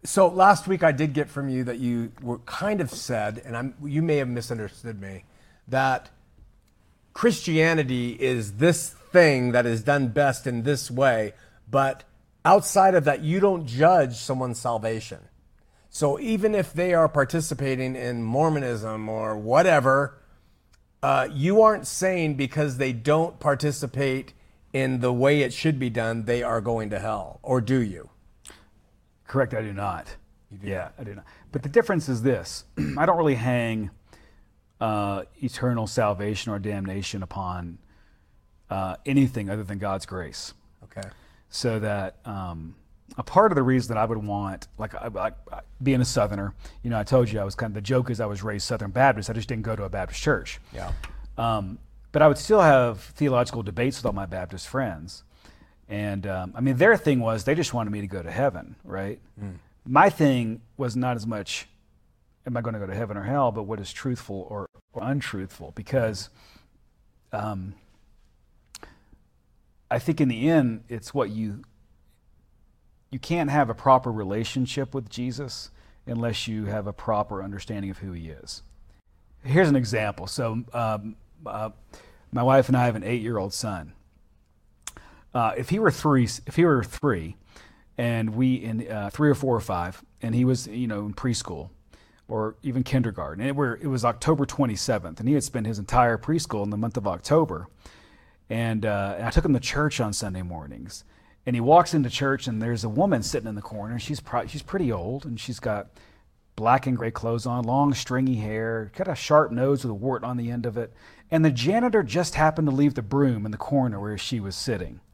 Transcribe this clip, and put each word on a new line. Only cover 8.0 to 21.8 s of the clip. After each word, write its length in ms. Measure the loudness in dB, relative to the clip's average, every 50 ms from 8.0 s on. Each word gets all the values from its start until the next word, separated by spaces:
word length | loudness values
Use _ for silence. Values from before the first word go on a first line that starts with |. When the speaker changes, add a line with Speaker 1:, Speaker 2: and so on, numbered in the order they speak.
| -2 -4
Speaker 1:
is 420 | -4 -2 0 0 0 0 -2 -6 -2
this 360 | 2 4 4 4 2 -2 -10
thing 600 | -12 -16 -18 4 8 8 8 8 6 4 2 4
that 140 | 4 4 4
is 180 | 4 0 0 2
done 260 | 2 2 2 2 2
best 380 | 2 4 2 2 2 0 -4
in 160 | -4 -4 -2 0
this 260 | 0 0 -2 -2 -6
way, 440 | 0 4 4 4 4 4 0 -2 -6 _ -20 -20 _ _ _ -2
but 340 | 0 2 2 2 -2 -6 -12 _ _ _ _ _ _ _ _
outside 500 | 6 6 6 6 4 4 6 6 8 8
of 80 | 6 4
that, 160 | 4 0 2
you 180 | 0 0 2 4
don't 260 | 4 4 4 2 -4
judge 500 | -6 0 6 6 8 8 8 6 4 0
someone's 440 | -8 -6 -4 -2 -2 -2 -4 -4 -4
salvation. 600 | -2 -2 -2 -2 -2 -2 -4 -4 -6 -10 -16 -16 -18 -20 _ _ _ _ _ _ _ _ _ _ _ _
So 300 | -4 0 0 0 0 0
even 340 | 0 -2 0 2 2 2 2
if 180 | 2 0 -2
they 220 | -2 -2 0 2 4
are 160 | 4 4 4
participating 840 | 4 2 0 2 0 -4 -2 -2 -4 -4 -2 -2 -2 -2 -2 -4 -4
in 280 | -6 -6 -6 -4 -4 -2
Mormonism 840 | 0 2 2 2 2 2 0 -2 -4 -4 -4 -6 -6 -8 -8 -6 -6
or 260 | -6 -4 -4 -4 -6
whatever, 840 | -6 -2 4 6 6 8 8 6 6 6 6 4 4 2 0 -6 -16 _ -20 -20 _ _ _ _ _ _ _ _ _ _ _ _ _
uh, 260 | 0 2 2 2 0 -2
you 300 | -2 0 0 4 6 8
aren't 260 | 8 8 6 4